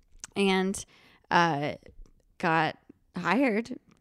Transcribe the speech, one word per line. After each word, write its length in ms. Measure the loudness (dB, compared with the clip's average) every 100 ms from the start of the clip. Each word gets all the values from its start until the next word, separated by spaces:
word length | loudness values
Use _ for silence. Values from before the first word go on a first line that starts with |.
| _ -20 -10 0
and, 480 | 2 2 0 -4 -10 -20 -20 _ 0
uh, 440 | 2 2 0 -4 -8 -14 -20 -20 _ _ -4
got 400 | 0 2 0 -4 _ -20 _ -6
hired, 600 | -2 2 2 0 -4 -10 _ -20